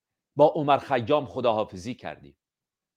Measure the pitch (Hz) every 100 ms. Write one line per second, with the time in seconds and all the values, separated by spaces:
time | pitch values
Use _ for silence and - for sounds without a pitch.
0 | _ _ _ - 151 175 147 135 - 131
1 | 110 147 131 131 120 107 101 95 101 120
2 | 85 73 69 _ _ _ _ _ _